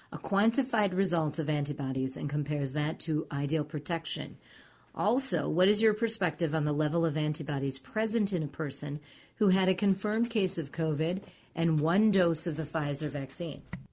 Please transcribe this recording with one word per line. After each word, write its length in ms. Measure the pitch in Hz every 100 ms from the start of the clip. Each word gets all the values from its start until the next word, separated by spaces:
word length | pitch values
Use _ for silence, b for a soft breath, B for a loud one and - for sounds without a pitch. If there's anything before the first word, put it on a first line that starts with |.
| B
a 60 | -
quantified 800 | - 196 220 285 262 220 202 180
result 420 | 190 170 151 151
of 120 | 147
antibodies 680 | 147 143 143 135 131 131 -
and 120 | 139
compares 440 | 147 143 151 135
that 260 | 147 151 -
to 260 | - 156 -
ideal 320 | 143 143 156
protection? 720 | 147 151 - 165 - - - - b b b b b -
Also, 520 | 190 254 262 160 143
what 180 | 160 190
is 140 | 208
your 120 | 220
perspective 640 | 214 226 - 175 - 165 156
on 80 |
the 80 | 151
level 340 | 147 151 165 165
of 120 | 147
antibodies 600 | 151 151 143 139 139 135
present 540 | - 214 220 220 202
in 120 | 180
a 40 | 151
person 500 | - 147 - 147 147 b b b b
who 140 | 202
had 180 | 185 185
a 80 | 185
confirmed 540 | 202 196 208 226 233
case 280 | 220 190 -
of 140 | 139
covid 500 | - 160 143 160 185 - B B
and 280 | - 165 156
one 300 | 156 190 220
dose 360 | 196 170 160 170
of 80 | 147
the 80 |
Pfizer 460 | - 160 147 143 151
vaccine?" 520 | 139 135 - 165 - - - -